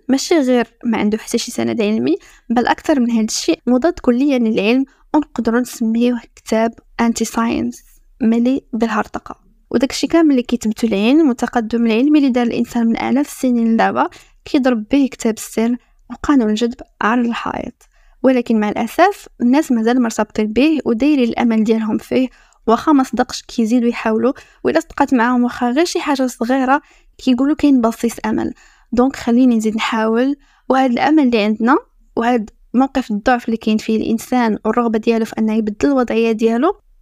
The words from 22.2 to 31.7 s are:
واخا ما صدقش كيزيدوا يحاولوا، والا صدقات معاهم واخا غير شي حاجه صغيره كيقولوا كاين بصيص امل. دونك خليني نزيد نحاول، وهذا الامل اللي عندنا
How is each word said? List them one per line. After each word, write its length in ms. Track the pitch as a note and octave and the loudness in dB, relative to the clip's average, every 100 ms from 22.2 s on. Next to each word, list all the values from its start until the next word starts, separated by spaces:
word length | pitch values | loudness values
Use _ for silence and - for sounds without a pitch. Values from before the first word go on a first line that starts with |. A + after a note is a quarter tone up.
| B3+ - _ _ - | -2 -6 _ _ 0
واخا 240 | A3+ - | 0 2
ما 120 | C#4+ | 2
صدقش 380 | - G#3 G#3+ - | 2 -2 -4 -6
كيزيدوا 480 | - - A3 B3 A#3 | -8 -4 0 2 0
يحاولوا، 440 | A#3 A3+ A3 A#3 - - _ | -2 -2 0 -2 -4 -14 _
والا 160 | B3 D#4 | -2 -2
صدقات 340 | - - C#4 | -4 -4 0
معاهم 300 | B3+ A#3+ B3 | 2 2 0
واخا 260 | A#3+ - A#3+ | 0 -2 -2
غير 160 | B3+ F4 | 0 0
شي 140 | F4 | -2
حاجه 280 | D4+ C4+ B3+ | -4 -2 -4
صغيره 540 | - A#3 C4+ B3+ C#4+ - _ _ - | -4 -2 0 2 0 -2 _ _ -6
كيقولوا 380 | C4 B3 C#4 D4+ | -2 0 0 2
كاين 260 | D4 C4 | 2 4
بصيص 340 | A3+ - A#3 - A3 | 2 -2 -4 -4 -4
امل. 280 | - - - _ _ _ | -4 -4 -8 _ _ _
دونك 240 | A#3 C4+ - | 0 0 0
خليني 400 | - A#3 C4 A3+ | 0 4 4 2
نزيد 200 | A3 A3 | 0 -2
نحاول، 600 | - A3+ A3 A3+ C4+ C#4+ _ _ - | -4 -2 0 0 0 -4 _ _ -2
وهذا 240 | C4 C4 | 2 2
الامل 300 | A#3+ C#4+ D#4 | 2 2 4
اللي 200 | B3+ A#3 | 4 2
عندنا 340 | G#3 G#3+ A3+ | 0 0 2